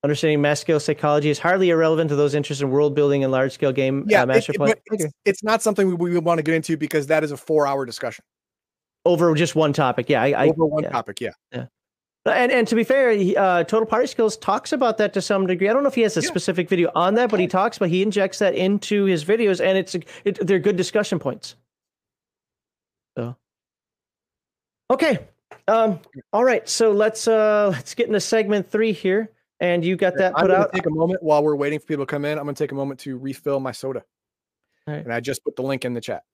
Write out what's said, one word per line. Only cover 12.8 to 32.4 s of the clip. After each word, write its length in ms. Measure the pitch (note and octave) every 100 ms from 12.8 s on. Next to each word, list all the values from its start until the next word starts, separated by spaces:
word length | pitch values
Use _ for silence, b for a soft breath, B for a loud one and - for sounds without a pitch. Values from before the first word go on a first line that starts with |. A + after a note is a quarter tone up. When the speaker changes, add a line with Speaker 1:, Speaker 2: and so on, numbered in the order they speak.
Speaker 1:
fair, 280 | A3 C4+ B3+
he, 240 | G#3+ F#3 -
uh, 260 | F#3+ F3
Total 220 | E3 A3 A3
Party 200 | A3+ B3
Skills 280 | - A3 G#3+
talks 360 | - G3+ -
about 260 | D4 B3 A3
that 140 | G#3
to 80 | G3
some 240 | - G3 F#3
degree. 220 | F3+ G3
I 40 |
don't 100 | B3
know 40 | C#4
if 60 |
he 80 | -
has 140 | A3 E3+
a 40 |
Speaker 2:
Yeah. 80 | D#4
Speaker 1:
specific 400 | C#4+ - F3 E3+
video 220 | F#3 E3
on 200 | - F3+
that, 160 | G#3+ A#3+
but 80 | G#3
he 60 | F#3
talks 300 | F#3 G#3+ -
about, 120 | F#3
he 140 | F3+
injects 360 | G3+ G3+ F#3+ -
that 140 | G3+
into 500 | - F#3 G3+ - G#3
his 200 | G3 F3
videos, 400 | D3+ A3 G#3 F#3
and 140 | F#3 F#3+
it's, 160 | F#3 F3+ - B
it, 200 | G3+ F#3+ F3
they're 120 | F#3+
good 180 | F#3+ F3+
discussion 420 | F3+ G#3+ G3+ F3+
points. 340 | C#3 - - - _ _ _ _ _ _ _ _ _ _ _ _ _ _ _ -
So, 200 | A#2+ B2 _ _ _ _ _ _ _ _ _ _ _ _ _ _ _
okay. 280 | C4 D#4+ G3+ - _ _ - -
Um, 320 | A3+ A3 F3 _ C3+ -
all 120 | G3+
right. 240 | B3+ A#3 -
So 220 | - A3+
let's, 340 | G3+ G#3+ A3 -
uh, 440 | A3+ G#3+ G#3 G#3
let's 220 | C#3+ -
get 140 | - A#3
into 120 | G#3
segment 500 | - A3+ G3+ G#3 F3+
three 220 | G#3+ A3+
here. 380 | G3+ F#3+ G3 A3 _ _ _
And 240 | F3 F3
you 140 | E3+ F#3
got 160 | F#3+
Speaker 2:
Yeah, 40 | F3+
Speaker 1:
that 180 | F#3 D3+
Speaker 2:
I'm 60 |
Speaker 1:
put 80 | F#3
Speaker 2:
gonna 140 | F#3
Speaker 1:
out. 80 | G3+
Speaker 2:
take 100 | F#3
a 60 | F3+
moment 320 | D#3 E3 F#3
while 200 | D#3+ D3
we're 140 | D3+ D3
waiting 220 | C#3+ D3
for 80 | -
people 180 | D3+
to 60 | C3
come 160 | D3 D3
in. 120 |
I'm 60 | D3+